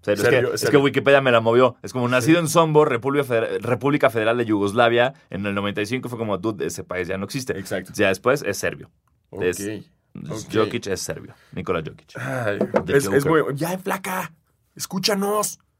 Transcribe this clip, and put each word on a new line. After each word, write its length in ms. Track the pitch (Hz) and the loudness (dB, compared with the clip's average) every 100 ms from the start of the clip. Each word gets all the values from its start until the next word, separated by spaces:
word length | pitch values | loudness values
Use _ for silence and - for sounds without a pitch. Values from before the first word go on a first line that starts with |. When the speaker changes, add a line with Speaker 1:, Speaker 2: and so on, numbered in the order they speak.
Speaker 1:
Serbio. 120 | - | -2
Es 160 | 104 123 | 2 4
Speaker 2:
Serbio, 100 | 127 | 4
Speaker 1:
que, 40 | 123 | 2
Speaker 2:
es 60 | - | 0
Speaker 1:
es 60 | |
que 60 | 120 | 4
Speaker 2:
serbio. 160 | 143 | 4
Speaker 1:
Wikipedia 380 | 139 123 117 139 | 4 2 4 4
me 100 | 135 | 6
la 100 | 117 | 4
movió. 340 | 113 120 127 - | 6 6 4 2
Es 80 | 104 | -8
como 160 | 123 120 | -2 0
Speaker 2:
Sí. 40 | |
Speaker 1:
nacido 280 | 127 123 170 | 2 4 4
en 80 | 160 | 4
Sombor, 420 | 170 160 151 151 | 2 4 4 4
República 340 | 120 131 143 127 | 2 0 -2 0
Feder-, 360 | 113 113 95 | 0 0 -4
República 480 | 110 117 135 143 135 | -2 0 0 2 2
Federal 280 | 113 107 120 | 2 0 0
de 80 | 107 | 0
Yugoslavia, 680 | 104 101 110 120 117 127 - - | 0 0 2 4 4 2 -2 -12
en 160 | 98 101 | -8 -4
el 80 | 101 | -4
noventa 260 | 101 101 | -4 -4
y 40 | 104 | -4
cinco 220 | 127 120 | -4 -6
fue 80 | 117 | -8
como, 180 | 110 95 | -4 -2
"Dude, 300 | 110 101 80 | -4 -4 -6
ese 160 | 90 | -8
país 240 | - 90 87 | -8 -8 -6
ya 100 | 95 | -6
no 80 | 98 | -6
existe". 320 | 139 123 98 | -8 -6 -8
Speaker 2:
Exacto. 340 | 92 98 92 78 | -6 -8 -8 0
Speaker 1:
Ya 120 | 98 | 0
después 340 | 95 120 143 | 2 0 0
es 140 | 101 98 | -2 -4
serbio. 320 | 87 - - _ _ _ _ | -6 -8 -18 _ _ _ _
Speaker 2:
Ok, 100 | 95 | -4
Speaker 1:
Es, 160 | 90 87 | -4 -2
Speaker 2:
ok. 920 | 101 107 - _ _ - 73 107 73 | -6 -10 -14 _ _ -16 -12 -10 -4
Speaker 1:
Jokic 340 | 110 107 117 101 | -2 -2 -4 -6
es 140 | 92 | -8
serbio. 320 | - 78 - - _ | -6 -10 -12 -20 _
Nikola 320 | - 78 85 78 | -10 -4 -4 -6
Jokic. 320 | - _ - | -14 _ -12
Speaker 2:
Ay, 400 | 131 131 110 101 - - - | -8 -6 -4 -2 -2 -2 2
Speaker 1:
The 120 | 139 | 0
Speaker 2:
es, 80 | 120 | 2
es 160 | 131 | 0
Speaker 1:
Joker. 200 | 139 160 - | 2 0 0
Speaker 2:
muy, 100 | 139 | -4
ya, 220 | 165 185 | -4 -6
flaca, 560 | 196 190 190 185 170 _ _ _ _ - | -6 -6 -6 -8 -8 _ _ _ _ -14
escúchanos. 840 | - 190 196 196 202 208 202 - _ | -8 -4 -2 0 0 -2 -4 -8 _